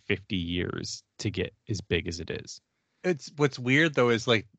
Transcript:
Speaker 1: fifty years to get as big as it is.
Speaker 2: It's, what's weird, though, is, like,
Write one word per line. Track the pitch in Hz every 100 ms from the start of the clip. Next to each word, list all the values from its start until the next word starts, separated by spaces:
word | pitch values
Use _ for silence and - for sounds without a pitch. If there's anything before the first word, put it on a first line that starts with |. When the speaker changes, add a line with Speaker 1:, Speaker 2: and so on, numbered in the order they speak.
| _
Speaker 1:
fifty | 95 - 92
years | 85 87 90 - - - _ _
to | 107
get | 90 76 _ -
as | 101
big | 92 87 87
as | 85
it | 82
is. | - - - _ _ _ _
Speaker 2:
It's, | 180 160 - 143
what's | 147 135
weird, | 123 135 165
though, | 143 120
is, | 117 -
like, | 113 -